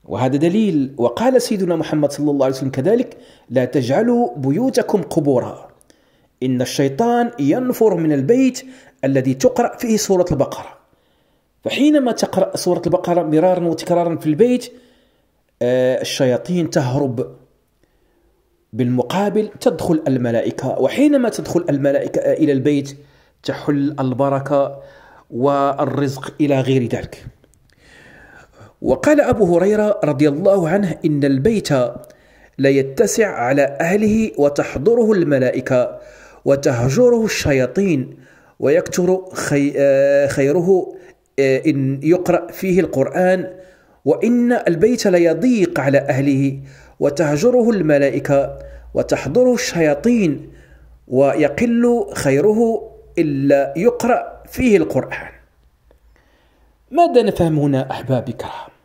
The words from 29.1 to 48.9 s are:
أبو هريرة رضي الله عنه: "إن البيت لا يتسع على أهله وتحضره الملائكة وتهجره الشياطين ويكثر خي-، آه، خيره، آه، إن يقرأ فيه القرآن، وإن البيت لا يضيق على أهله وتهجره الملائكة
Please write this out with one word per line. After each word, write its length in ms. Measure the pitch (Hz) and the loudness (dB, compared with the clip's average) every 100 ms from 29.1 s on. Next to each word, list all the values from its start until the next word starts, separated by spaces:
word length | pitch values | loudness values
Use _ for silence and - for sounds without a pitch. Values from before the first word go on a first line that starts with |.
| 302 | 2
أبو 360 | 254 240 180 175 | 2 2 2 2
هريرة 440 | 190 214 208 202 | 2 2 0 0
رضي 240 | - 135 151 | -2 0 0
الله 400 | 143 196 196 160 | 2 2 2 2
عنه: 300 | 196 190 156 | 0 -2 -2
"إن 200 | 165 147 | -2 0
البيت 480 | 139 135 151 220 - 139 123 - - - _ _ _ - | 0 2 0 0 0 0 0 -4 -20 -20 _ _ _ -2
لا 100 | 139 | 2
يتسع 600 | 139 135 135 170 - 208 | 2 0 0 0 2 -2
على 500 | - - 285 269 - | -2 0 2 0 -2
أهله 500 | 165 208 214 220 220 - | -2 0 2 0 -2 0
وتحضره 720 | 143 147 139 131 160 233 220 | 0 0 -4 -2 0 2 2
الملائكة 840 | 196 151 135 127 135 - 127 120 - - - - - | 2 2 2 0 -2 -2 0 0 -6 -20 -20 -20 -6
وتهجره 800 | - 139 147 120 127 143 247 240 | -2 0 0 0 0 4 4 4
الشياطين 920 | 220 - - 135 123 185 196 143 127 - - _ _ _ | 0 -2 0 0 0 0 0 0 -4 -12 -20 _ _ _
ويكثر 640 | 127 160 - - 180 185 185 | 0 0 0 -2 0 -2 -4
خي-، 400 | - - 147 143 143 | -10 -2 0 0 2
آه، 500 | 139 135 139 143 139 | 2 4 4 2 2
خيره، 680 | 143 139 160 170 185 - - - _ _ - | 2 2 2 2 2 0 -14 -20 _ _ 0
آه، 240 | 135 131 156 | 2 2 0
إن 340 | 139 135 135 | 0 -2 -2
يقرأ 440 | 151 175 - 175 - | 0 2 2 -2 -2
فيه 340 | - 190 180 | -6 0 2
القرآن، 720 | 160 135 - 175 185 185 156 - - _ _ _ | 2 0 -2 0 2 0 -4 -14 -20 _ _ _
وإن 480 | 135 165 226 240 240 | -2 0 2 2 2
البيت 540 | 240 - 165 214 247 202 | 0 0 2 2 2 2
لا 120 | 180 | 4
يضيق 600 | 170 160 254 233 175 - | 4 2 2 2 0 0
على 180 | 139 139 | 2 2
أهله 640 | 139 131 139 135 139 135 - - - _ | 2 0 2 2 0 -4 -14 -20 -20 _
وتهجره 720 | 143 143 151 147 233 247 226 | -2 0 0 2 2 4 2
الملائكة 880 | 208 156 143 139 123 - 139 135 - - - - | 2 2 4 2 0 0 0 0 -8 -16 -20 -6